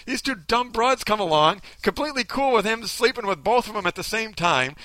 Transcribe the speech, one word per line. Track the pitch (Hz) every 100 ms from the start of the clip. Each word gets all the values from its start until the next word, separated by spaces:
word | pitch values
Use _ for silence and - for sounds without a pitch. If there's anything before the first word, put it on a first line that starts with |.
| -
these | 254
two | 269 214
dumb | 147 233 247
broads | 240 247 254
come | - 214
along, | 180 151 156 196 - -
completely | 208 - 302 269
cool | - 269 277
with | 226 202
him | 226 208
sleeping | - 240 240 196
with | 170
both | 185 247 220
of |
them | 208 180
at | 180
the |
same | - 220 220
time, | - 170 139 131 151